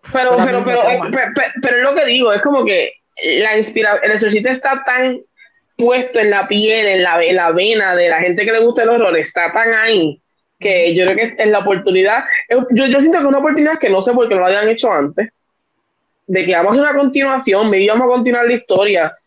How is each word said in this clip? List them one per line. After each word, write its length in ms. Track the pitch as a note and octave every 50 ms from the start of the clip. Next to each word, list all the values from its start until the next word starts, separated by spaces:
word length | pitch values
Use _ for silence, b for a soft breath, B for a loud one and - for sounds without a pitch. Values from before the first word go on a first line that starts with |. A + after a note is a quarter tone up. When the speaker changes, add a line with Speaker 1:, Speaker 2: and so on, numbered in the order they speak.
| _ -
Speaker 1:
Pero, 180 | - C4 B3+ B3+
Speaker 2:
Fue 80 | B3 A#3+
la 60 | -
Speaker 1:
pero, 120 | C4 B3 B3
Speaker 2:
misma 60 | -
Speaker 1:
pero, 160 | B3+ A#3+ A#3+
Speaker 2:
toma. 280 | G#3 A3+ B3+ - - -
Speaker 1:
eh, 20 |
pe-, 280 | - C4 B3 - - D4
pe-, 120 | B3+ B3+ - A#3+
pero 140 | C4+ - B3 A#3+
es 40 |
lo 120 | B3+ C#4 C#4
que 100 | E4 D4
digo, 260 | B3+ A#3+ C4 B3+ A3
es 100 | G3+ G3+
como 220 | - C#4+ C#4+ C4 A#3
que 280 | G#3+ G3 F3 B2 - - _ _ _ _ -
la 340 | - D#3+ C#3+ D3 G#3 A3 G#3+
inspira-, 440 | G#3+ G#3+ G#3+ - A3+ A3 G#3 G#3 -
El 80 | - G#3+
Exorcista 380 | G#3+ G#3 A3 G#3 G#3 G#3+ G#3 B3+
está 320 | C4 B3+ - C4+ C4+ C4 -
tan 360 | - B3 B3+ B3+ C4 B3 B3 - _ _ b b b b b b _ _
puesto 440 | - A#3 A#3+ B3 B3+ B3+ B3 B3 A#3
en 100 | G#3+ G#3
la 160 | G3+ G3 F#3+
piel, 400 | - G#3 G#3 G#3+ A3 A3 A3+ G#3+
en 160 | G3+ F#3+ F#3+
la, 200 | F3+ F3+ E3+ F3 E3+
en 120 | E3+ F3+
la 160 | F#3 F3 E3
vena 440 | E3 F3 F#3+ G#3+ A3+ A3 G3+ F#3+ F3+
de 120 | F3 F3 E3+
la 120 | - -
gente 240 | F#3 F3+ F3 F#3+ G#3
que 80 | A3
le 80 | A3+ A3+
gusta 220 | A3+ A#3 A#3+ -
el 80 | A3+ A3+
horror, 260 | A#3+ A#3 A3 F#3 E3+
está 360 | D#3+ - - - F3 E3+ E3
tan 200 | E3 G#3 A3+ A3+
ahí, 480 | A3+ A3 A3 A3+ A3+ F#3+ E3 D3+ D3 _ _ _ _ _ _ _ _ _
que 360 | - G#3 F#3+ F3+ E3+ E3+ E3+
yo 100 | F3+ F#3
creo 120 | F#3+ F#3+
que 260 | G#3 A3+ A3+ - -
es 60 | A3 G#3+
la 120 | G#3 G3+
oportunidad, 640 | F#3 G3+ G3 F3+ - G3+ F3+ F#3 F#3+ G3 A3 C4 B B B B B B
eh, 80 | A#3 B3+ B3+ B3+
yo, 160 | B3 G#3+ C4+
yo 140 | B3+ B3 C#4
siento 180 | C#4 D#4+ E4+ F4
que 60 | C#4
es 40 | C#4
una 100 | C#4 C#4
oportunidad 400 | C4+ D#4 D4 D#4+ D4 D4+ D#4+ D#4+
que 120 | C#4+ B3+
no 100 | F#3+ F#3+
sé 100 | G3 B3
por 160 | A#3+ B3+ A#3 A3
qué 60 | G3+
no 60 | F#3
lo 60 | F3+
habían 220 | F#3 G3 G3+ G#3 A3
hecho 240 | A3+ A3+ - A3+
antes, 380 | F#3+ D3+ C#3+ D3 D#3+ - A3 A3+ _ _ _ _ _ _ _ _ _ _ _ _ _ _ _ _ _ _ _
de 180 | - F#3 F#3 E3+
que 80 | F3+
vamos 180 | F#3 E3+ F3 G3+
a 20 |
hacer 100 | A3 C#4 C#4+ D4
una 80 | C#4+ C#4
continuación, 680 | C#4+ C4 C4+ C#4 C#4 C4+ C4 B3+ B3+ A3 F#3+ G3+ A3 A3
maybe 180 | G3+ F#3+ G3 G#3
vamos 160 | A3 A#3 B3+
a 80 | A#3+ B3
continuar 320 | B3 A#3 B3 A#3+ A#3+ A#3+
la 80 | A#3 B3
historia 600 | A#3+ - - F#3+ F#3 G3+ G#3 G3 F3 D#3+ D#3 - _ _